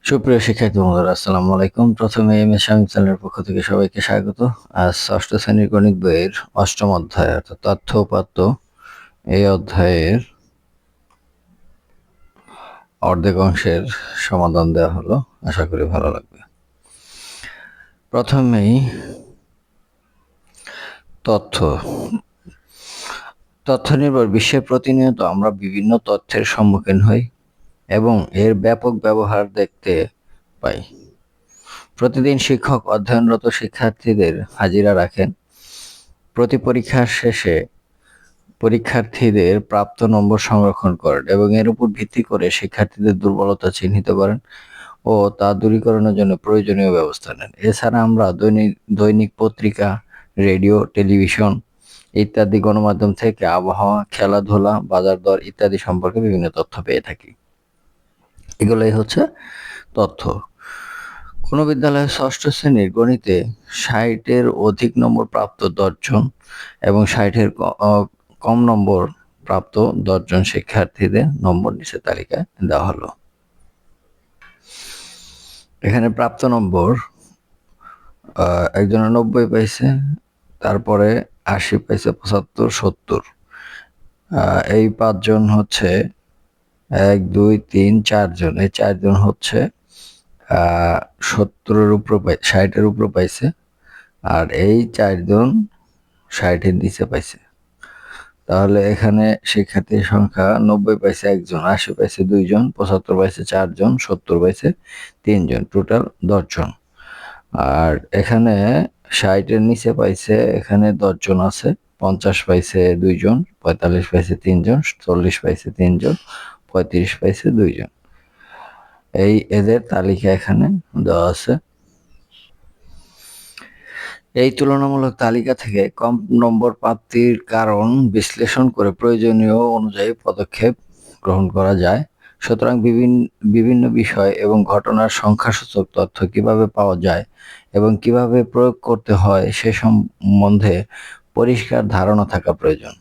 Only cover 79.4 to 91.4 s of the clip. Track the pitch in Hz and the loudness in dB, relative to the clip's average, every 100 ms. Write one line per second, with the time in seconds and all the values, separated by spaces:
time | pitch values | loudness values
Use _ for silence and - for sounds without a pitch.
79.4 | 117 113 110 - 131 135 139 151 _ _ | 0 0 -2 -2 0 0 -2 -6 _ _
80.4 | _ _ - 101 117 104 104 120 - _ | _ _ -4 -4 0 2 4 2 -4 _
81.4 | - 98 - 104 - 107 113 110 - 101 | -4 -4 -2 -4 -2 -2 -2 -6 -2 -4
82.4 | - - 117 - 101 - - - - _ | -4 -4 -2 0 -4 -6 -6 -6 -6 _
83.4 | _ - - - - _ - _ _ 175 | _ -20 -20 -20 -20 _ -20 _ _ -4
84.4 | - 92 - 107 110 107 113 95 107 107 | 0 -2 0 2 2 0 -2 0 0 2
85.4 | 107 107 202 - 180 185 - _ _ _ | 4 2 0 -2 0 0 -2 _ _ _
86.4 | _ _ _ _ _ 110 98 101 90 92 | _ _ _ _ _ 0 4 2 2 2
87.4 | 104 107 - 98 98 110 107 107 98 87 | 4 2 0 2 4 4 2 0 0 -2
88.4 | 85 - 98 - 101 95 98 95 101 - | -4 0 -2 0 -2 0 2 2 2 0
89.4 | - 113 - _ _ _ - _ _ _ | -4 -2 -2 _ _ _ -20 _ _ _
90.4 | - 87 85 85 85 85 - _ - - | -4 0 0 2 0 -2 -6 _ -6 -2